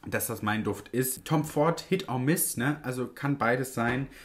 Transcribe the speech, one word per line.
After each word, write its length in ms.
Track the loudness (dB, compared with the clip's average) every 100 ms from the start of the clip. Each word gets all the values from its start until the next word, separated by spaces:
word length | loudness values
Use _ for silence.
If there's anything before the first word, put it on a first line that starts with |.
| -4
dass 200 | -2 -2
das 140 | -2
mein 220 | 0 0
Duft 240 | 0 -2 -2
ist. 360 | -2 0 -2
Tom 200 | 0 0
Ford, 360 | 2 2 2 2
Hit 280 | 0 -2 0
or 100 | 0
Miss, 380 | 2 2 2 0
ne? 240 | 0 0
Also 240 | -4 -4 -4
kann 320 | -4 -2 2
beides 360 | 4 2 0
sein. 340 | 0 0 0 -2 -6